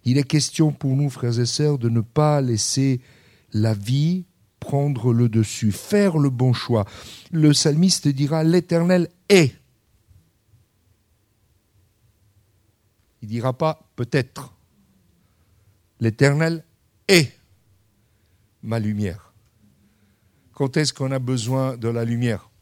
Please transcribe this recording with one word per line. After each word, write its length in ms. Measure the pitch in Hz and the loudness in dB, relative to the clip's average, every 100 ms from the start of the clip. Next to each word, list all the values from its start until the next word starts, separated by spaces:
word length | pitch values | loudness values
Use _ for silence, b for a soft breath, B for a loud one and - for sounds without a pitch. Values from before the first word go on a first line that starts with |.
Il 140 | 120 135 | 2 0
est 60 | |
question 480 | 131 151 - - 156 | 2 -2 -2 0 0
pour 240 | - 139 135 | 0 -2 0
nous, 140 | 143 | -2
frères 280 | - 120 117 | -4 -4 -2
et 80 | 120 | -2
sœurs, 320 | - 151 143 | -2 -2 0
de 100 | 117 | 0
ne 120 | 113 | -2
pas 400 | 104 - 151 147 | -2 0 2 2
laisser 600 | 127 110 - - 135 123 b b b b b | 0 -2 -2 -2 0 -2 b b b b b
la 220 | 107 110 | -2 0
vie 500 | 104 101 135 156 180 175 _ _ _ | -2 -2 0 0 -2 -8 _ _ _
prendre 520 | - 139 143 127 123 | -6 -2 -2 0 0
le 160 | 117 120 | 2 2
dessus, 420 | 110 107 - 110 | 2 -2 -2 -4
faire 480 | 95 - 208 202 156 | -4 -2 0 2 2
le 120 | 143 | 0
bon 220 | 123 127 | 2 0
choix. 320 | 120 - 117 98 B B B B | 0 0 -2 -2 B B B B
Le 200 | 165 151 | 2 4
psalmiste 580 | 143 160 151 185 - 143 | 4 2 2 2 2 -2
dira, « 340 | 135 143 160 | 0 -2 0
L'Éternel 640 | 160 175 170 170 170 180 165 _ - | 2 2 0 -2 2 0 0 _ 4
est. » 260 | 202 139 - _ _ _ _ _ _ _ _ _ _ _ _ _ _ _ _ _ _ _ _ _ _ _ _ _ _ _ _ _ _ _ _ _ _ _ _ | 6 6 -2 _ _ _ _ _ _ _ _ _ _ _ _ _ _ _ _ _ _ _ _ _ _ _ _ _ _ _ _ _ _ _ _ _ _ _ _
Il 60 | 107 | -10
dira 280 | 113 127 127 | -4 -4 -2
pas, « 320 | 160 - _ - | -4 -4 _ -10
Peut-être. » 580 | 120 143 127 - - _ _ _ _ _ _ _ _ _ _ _ _ _ _ _ | -2 -2 -2 -12 -20 _ _ _ _ _ _ _ _ _ _ _ _ _ _ _
L'Éternel 640 | 113 107 143 143 165 165 _ _ _ _ - | -4 2 2 2 -2 -4 _ _ _ _ 2
est 260 | 180 139 _ _ _ _ _ _ _ _ _ _ _ _ _ | 4 4 _ _ _ _ _ _ _ _ _ _ _ _ _
ma 180 | 113 113 | -6 -4
lumière. 520 | 107 104 101 98 _ _ _ _ _ _ _ _ _ _ _ _ _ | -2 -2 -4 -6 _ _ _ _ _ _ _ _ _ _ _ _ _
Quand 240 | - 135 156 | -4 -2 0
est-ce 160 | 147 | -2
qu'on 200 | - 135 | -4 -6
a 80 | 135 | -4
besoin 560 | 123 127 113 131 131 123 | -4 -4 -2 -2 -2 -4
de 100 | 117 | -4
la 180 | 117 | -4
lumière ? 460 | 117 117 123 104 - _ | -2 -2 -2 -4 -8 _